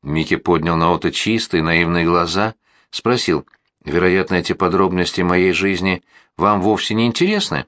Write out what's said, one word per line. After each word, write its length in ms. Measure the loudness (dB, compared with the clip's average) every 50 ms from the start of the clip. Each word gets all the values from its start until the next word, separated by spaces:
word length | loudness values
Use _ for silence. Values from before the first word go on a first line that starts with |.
| -6
Микки 320 | -4 -4 -4 0 -2 -2
поднял 420 | -2 0 0 0 0 0 0 0
на 140 | 2 2 2
Отто 200 | 0 0 -2 -4
чистые, 520 | -4 -2 -2 -2 -2 -2 -2 -2 -2 -2 0
наивные 420 | 2 2 2 0 0 0 0 0
глаза, 480 | 2 2 0 0 0 -2 -2 -4 -4 -6 _ _ _ _ _ _ _
спросил: 560 | -14 -6 -2 -2 -2 0 0 -2 -2 -2 -4 _ _ _ _ _ _ _ _
"Вероятно, 520 | -4 -2 0 2 2 2 0 0 0 -2
эти 180 | -2 -2 -2 -2
подробности 680 | -2 0 0 2 2 2 2 0 -2 -2 -2 -2 -2
моей 320 | 0 2 2 2 2 2 0
жизни 500 | 0 -2 -2 -2 -2 -2 -2 -2 -4 _ _ _ -20 _ _ _
вам 240 | 2 4 4 4 2
вовсе 320 | 2 0 0 0 -2 -2 0
не 140 | 0 0
интересны?" 580 | 0 2 0 0 0 0 -2 -2 -2 -4 -6 -6